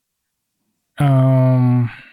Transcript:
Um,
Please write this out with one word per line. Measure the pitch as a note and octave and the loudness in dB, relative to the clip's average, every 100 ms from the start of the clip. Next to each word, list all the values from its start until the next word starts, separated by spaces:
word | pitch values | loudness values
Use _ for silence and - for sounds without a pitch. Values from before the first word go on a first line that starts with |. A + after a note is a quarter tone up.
| _ _ _ _ _ _ _ _ _ - | _ _ _ _ _ _ _ _ _ -4
Um, | C#3+ C3 C3 C3 B2+ B2+ B2 B2 A#2 - - | 0 2 2 2 0 0 0 0 -4 -8 -20